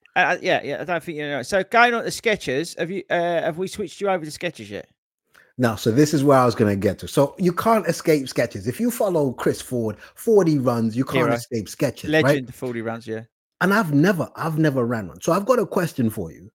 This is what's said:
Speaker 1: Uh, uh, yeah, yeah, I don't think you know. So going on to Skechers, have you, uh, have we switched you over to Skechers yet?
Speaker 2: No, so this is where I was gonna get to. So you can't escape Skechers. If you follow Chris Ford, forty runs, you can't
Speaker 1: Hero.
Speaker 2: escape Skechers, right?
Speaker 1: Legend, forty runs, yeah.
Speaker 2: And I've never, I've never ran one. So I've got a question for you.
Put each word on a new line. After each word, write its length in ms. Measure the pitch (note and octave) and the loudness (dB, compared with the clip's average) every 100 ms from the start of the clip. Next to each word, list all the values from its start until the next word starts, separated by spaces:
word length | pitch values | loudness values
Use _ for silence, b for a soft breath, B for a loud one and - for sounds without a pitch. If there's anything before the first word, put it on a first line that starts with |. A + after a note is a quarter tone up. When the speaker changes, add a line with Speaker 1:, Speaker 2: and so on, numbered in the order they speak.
| _ - | _ -2
Speaker 1:
Uh, 40 | |
uh, 180 | E3 F3 | 0 0
yeah, 200 | F3+ D3+ | 0 -2
yeah, 180 | B2 C#3+ | -2 -8
I 20 | D3+ | -6
don't 180 | E3+ | -6
think 140 | E3 D3+ | -6 -8
you 100 | D3 | -6
know. 140 | C#3+ | -6
So 200 | B2 G3+ | -2 -2
going 300 | F#3+ A#3 A#3+ | 2 4 4
on 100 | A#3 | 2
to 60 | - | -4
Skechers, 680 | - A#3 G3+ - C3 E3 - | -4 -2 -2 -2 -2 -4 -6
have 100 | E3 | -6
you, 140 | F#3+ - | -6 -4
uh, 60 | F3 E3+ E3+ | -2 0 0
have 160 | D#3 D#3+ | -2 -4
we 100 | F#3 | -6
switched 340 | - F#3 - | -8 -10 -6
you 80 | G3+ | -2
over 160 | F#3 D#3 | -2 -4
to 60 | |
Skechers 380 | D3 F3 - G#2 | -8 -8 -8 -12
yet? 180 | G2+ - _ _ _ _ b b - | -12 -12 _ _ _ _ b b -2
Speaker 2:
No, 160 | A#2+ G#2+ | -2 0
so 160 | - | 0
this 220 | A2+ D3+ | 4 4
is 100 | D3+ | 4
where 140 | C#3 C3+ | 4 6
I 80 | B2 | 4
was 100 | A2 | 4
gonna 200 | G#2 G2+ | 2 2
get 240 | G2+ F2+ | 0 -2
to. 80 | F2 | -2
So 280 | - C#3 - | 0 0 2
you 120 | F3+ | -2
can't 340 | F3 A3+ A3+ E3 | 0 2 2 0
escape 380 | E3 - D#3 C3 | -2 0 0 0
Skechers. 400 | - A#2+ G#2+ F#2+ | -2 -4 -4 -6
If 120 | A#2+ | -2
you 120 | A#3 | -4
follow 400 | A3+ G#3+ F3 C#3+ | 0 0 2 0
Chris 260 | A#2 - B2+ | 0 -2 -2
Ford, 360 | - B2 A2 G#2 B - | -4 -4 -4 -6 B -6
forty 440 | - G#3+ F3 D3+ | 4 6 6 4
runs, 360 | B2+ A#2+ A2+ A2 | 2 2 0 0
you 80 | |
can't 220 | C3 C#3 A#2+ | 0 2 2
Speaker 1:
Hero. 80 | |
Speaker 2:
escape 320 | A#2 A#2 A#2 G2 | 0 -2 -6 -6
Skechers, 480 | - C#3 - C#3+ | -4 -4 -2 0
right? 100 | D#3 C#3 | 2 4
Speaker 1:
Legend, 280 | D3 B2 | 2 -2
forty 280 | - C3 A#2 | -8 -8 -6
runs, 260 | A2+ A2+ A#2 | -6 -8 -8
yeah. 140 | A2 A#2 _ _ _ | -10 -10 _ _ _
Speaker 2:
And 120 | F3 | 2
I've 200 | G3+ F#3 | 2 2
never, 360 | C#3+ E3+ F#3 A#2+ - | 4 4 2 -2 -6
I've 240 | D3+ D#3 | -4 0
never 260 | D#3 C3 A#2 | 2 2 0
ran 220 | A#2+ F#2+ | -2 -6
one. 120 | F2 | -6
So 120 | - | -2
I've 120 | E3+ G3+ | 0 2
got 120 | B3 | 2
a 60 | G3 | 2
question 440 | - F3 - A#2 | -2 -2 0 -2
for 200 | A2 E2+ | -2 -8
you. 180 | A1+ G2 | -12 -20